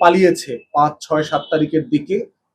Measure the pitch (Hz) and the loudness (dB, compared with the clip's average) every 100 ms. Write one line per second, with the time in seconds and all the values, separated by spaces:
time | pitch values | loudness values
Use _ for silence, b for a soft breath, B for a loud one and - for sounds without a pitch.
0 | 175 185 180 165 - 120 - 147 151 147 | 2 4 2 2 -6 -14 -6 0 0 -2
1 | - 156 156 151 - 160 151 160 127 151 | -4 -4 -2 -4 -2 -2 0 -2 -2 -4
2 | 147 202 - _ _ | -2 -6 -6 _ _